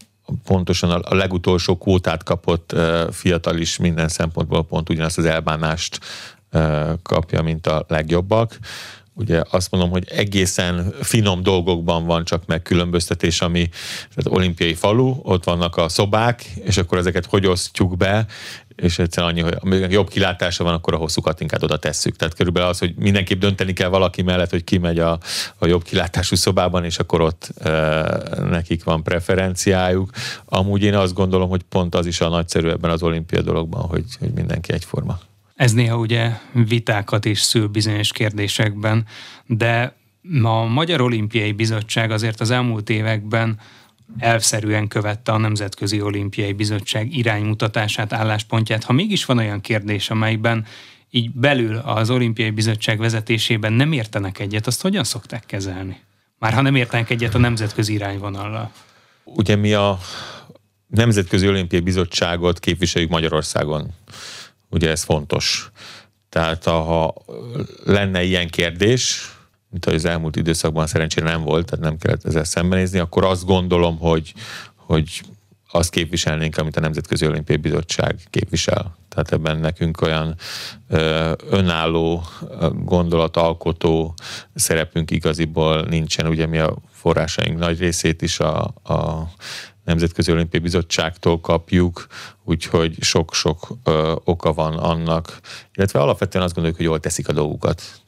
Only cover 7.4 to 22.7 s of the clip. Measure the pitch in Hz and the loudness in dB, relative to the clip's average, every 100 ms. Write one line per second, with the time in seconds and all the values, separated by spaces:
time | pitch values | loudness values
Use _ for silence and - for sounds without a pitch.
7.4 | 82 80 78 78 - 80 78 87 95 110 | 0 -2 0 -2 0 -2 0 0 2 2
8.4 | 117 - - - - - _ - 104 82 | 0 -4 -16 -14 -16 -20 _ -6 0 0
9.4 | - 92 87 98 87 90 90 - 104 101 | 2 0 0 0 2 0 -2 -2 0 2
10.4 | 92 - 90 87 90 - 85 117 104 90 | 0 0 0 0 -4 -4 0 2 2 2
11.4 | 92 92 85 87 85 85 85 82 82 85 | 2 2 2 0 0 0 2 0 0 -2
12.4 | - 82 - 90 87 87 - 95 - 82 | 0 -4 2 2 2 0 0 0 0 0
13.4 | 90 87 85 - - - - - 139 95 | 0 2 0 -4 -12 -12 -8 -4 0 2
14.4 | 92 85 87 82 101 117 131 131 - 92 | 2 2 0 2 2 4 2 0 0 0
15.4 | 90 87 85 90 82 - 101 107 117 117 | 2 0 0 0 0 2 2 2 2 -2
16.4 | - - - 95 87 90 87 87 - 101 | -8 -8 0 0 2 2 2 0 2 2
17.4 | 95 87 - - 92 90 95 104 110 - | 4 2 -2 0 0 2 2 2 -2 -8
18.4 | - - - - 87 87 85 - 85 85 | -16 -16 -20 -2 0 0 0 0 0 0
19.4 | 82 87 95 95 92 101 95 - 95 90 | 0 -2 0 2 4 2 2 0 0 0
20.4 | 90 85 87 82 82 80 80 - 80 80 | -2 0 0 0 0 -2 -2 -2 -2 -2
21.4 | 80 76 80 78 76 76 - - 82 - | -4 -2 0 0 -2 -2 -4 -2 -4 0
22.4 | 87 87 90 | 0 2 0